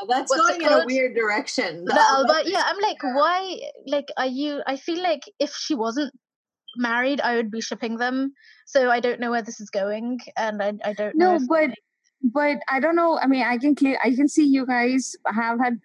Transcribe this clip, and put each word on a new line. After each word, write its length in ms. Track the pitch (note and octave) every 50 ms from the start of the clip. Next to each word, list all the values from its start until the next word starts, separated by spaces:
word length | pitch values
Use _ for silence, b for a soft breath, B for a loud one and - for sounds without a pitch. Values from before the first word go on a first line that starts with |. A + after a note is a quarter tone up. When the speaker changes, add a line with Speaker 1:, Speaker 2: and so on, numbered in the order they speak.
| G4+ G4+
Speaker 1:
That's 220 | B3+ C#4 - -
Speaker 2:
what's 200 | C4+ D#4+ E4+ -
it 100 | - E4+
Speaker 1:
going 20 |
in 60 | D#4+ D4+
a 20 | C#4
Speaker 2:
called? 80 | B3+ A#3+
Speaker 1:
weird 300 | B3 C4 C4 B3+ B3 G3+
direction. 680 | A#3 G#3+ G#3 G#3 G#3+ - - - C4 G#3+ F3 D#3 E3+ F3
The 100 | F#3 A#3+
Speaker 2:
The 60 | D4+
Speaker 1:
Alba 320 | D4 C#4 C4+ C4+ C4+ C4+ D#4
Speaker 2:
Alba, 160 | D#4+ C#4+ E4
yeah, 120 | G4 E4+ C4+
I'm 120 | D4 F4 G4+
like, 180 | G4+ G#4 D4+ -
Speaker 1:
Yeah. 120 | C#4+ C4 B3
Speaker 2:
"Why, 420 | C#4 D4+ E4 F4+ F#4 F#4+ F#4+ D#4+ - - - - - -
like, 220 | C4 C#4+ C#4+ C#4+ - -
are 100 | - C4
you," 340 | C4 B3 C4+ D4 D4 C#4+ C#4 -
I 100 | B3+ C#4
feel 260 | C4+ - E4+ E4 F4
like 200 | F#4 F4 D4+ - - - - -
if 120 | D4 D4 -
she 200 | - - - D#4
wasn't 380 | A3 A3 A3+ A3+ C#4+ D4 - - _ _ _ _ _ _ _ _ _ _ - -
married, 440 | A#3+ B3 A#3 A#3 A#3+ B3+ C4+ C#4+ A#3+
I 160 | - A#3+ A#3+
would 140 | A#3 A#3 G#3
be 100 | A3 A3+
shipping 360 | - - A#3+ - B3+ A3 A3+
them. 380 | A3+ A#3+ B3+ C4 C4 C4+ C#4 b b b b b b b
So 240 | - - C4+ B3+ B3
I 100 | A#3+ A#3+
don't 180 | A#3+ A#3+ A#3+ -
know 100 | A#3+ A#3
where 120 | A#3 A#3
this 160 | G#3 A#3+ - -
is 100 | G#3 -
going, 500 | - G3 G3 G3+ G#3+ A3 A#3 A#3+ B3+ A#3+ - - -
and 260 | - A3+ A3 G#3+ G3+
I, 120 | G3 G#3 G#3 G#3 -
I 80 | G#3
don't 240 | G3+ G#3 G#3 G#3 -
know 140 | D#4 F4+ F#4
Speaker 3:
No, 40 | F4+
Speaker 2:
if 120 | D4+ B3+ A#3+
Speaker 3:
but, 220 | D#4+ D#4 D#4 C4+ G#3 - _ _ _ _ _ _ _ _
but 360 | C4 A#3 A3 D4 D4 D4 C#4+ - - -
I 80 | C4+ C4+
don't 140 | C4+ D#4+ E4+
know. 220 | E4+ E4+ E4 D#4 -
I 80 | -
mean, 160 | C4+ C4+ C4
I 140 | A3+ A#3 B3 A#3
can 160 | C4 D4 C#4
clear, 240 | - C#4 C4+ C4 - -
I 100 | A#3+ B3+
can 140 | B3 D4 C#4+
see 160 | - D#4+ D4+
you 220 | C#4 C4+ C4+ B3
guys 500 | B3+ B3 A#3+ A#3+ B3+ B3+ C4+ A#3+ - - - -
have 320 | - G#3 A3+ A3+ A#3 A#3 A#3
had, 200 | C4 B3 A#3+ F#3